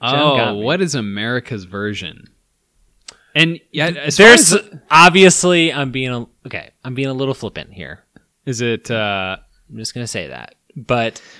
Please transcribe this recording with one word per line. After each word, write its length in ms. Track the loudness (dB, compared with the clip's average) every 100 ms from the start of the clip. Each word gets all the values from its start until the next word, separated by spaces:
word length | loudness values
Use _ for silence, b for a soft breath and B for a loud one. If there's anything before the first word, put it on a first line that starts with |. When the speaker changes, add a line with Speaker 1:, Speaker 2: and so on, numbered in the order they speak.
Speaker 1:
got 480 | -2 2 2 2 0
Speaker 2:
Oh, 40 |
Speaker 1:
me. 80 | -2
Speaker 2:
what 180 | -2 -2
is 140 | -2
America's 680 | -2 -6 -6 -6 -6 -6 -12
version? 640 | -10 -8 -6 -8 -12 -16 -20 _ _ _ _ _ _ _ -20 b b
And 240 | 0 0 -2 _
yeah, 180 | -6 -4
Speaker 1:
Th-, 80 | -4 -4
Speaker 2:
as 100 | 6
far 100 | 8
Speaker 1:
there's 240 | 8 6
Speaker 2:
as 260 | 2 -2 -16 _
Speaker 1:
obviously, 800 | 6 8 8 6 6 2 2 0
I'm 180 | -2 -6
being 200 | -4 -4
a, 160 | -6 -8 _ -14
okay, 240 | -14 -16 _
I'm 100 | -10
being 140 | -6 -6
a 60 |
little 200 | -4 -4
flippant 380 | -4 -8 -10 -14
here. 320 | -16 -16 -18 _ _ _ _ -10
Speaker 2:
Is 140 | -4
it, 320 | -4 -4 -4
uh, 460 | -4 -2 -4 -6 -10 _ _ _
Speaker 1:
I'm 80 | -14
just 160 | -12
gonna 140 | -10 -10
say 220 | -10 -12
that. 260 | -14 -20 _ _ -16
But 460 | -4 -2 -2 -6 b